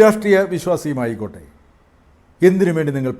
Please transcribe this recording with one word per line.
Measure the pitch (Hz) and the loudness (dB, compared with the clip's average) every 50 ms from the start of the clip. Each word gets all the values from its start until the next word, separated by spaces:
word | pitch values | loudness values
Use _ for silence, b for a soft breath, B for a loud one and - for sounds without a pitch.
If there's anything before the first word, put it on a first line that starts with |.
| 214 | 6
രാഷ്ട്രീയ | 214 208 214 214 208 196 190 196 180 180 | 4 4 2 0 2 2 2 2 0 -4
വിശ്വാസിയുമായിക്കോട്ടെ, | 165 - 180 170 156 - 151 139 127 123 117 113 98 104 95 - - 78 - _ _ _ _ _ _ _ _ _ _ _ _ _ _ _ _ _ - 170 185 | -6 -2 -2 -4 -4 -4 -6 -6 -4 -4 -6 -6 -8 -10 -12 -12 -16 -20 -20 _ _ _ _ _ _ _ _ _ _ _ _ _ _ _ _ _ 2 2 2
എന്തിനു | 185 190 196 175 165 | 4 4 0 0 0
വേണ്ടി | 160 156 143 139 | -2 -4 -4 -4
നിങ്ങൾ | 135 131 127 123 - | -4 -4 -6 -6 -4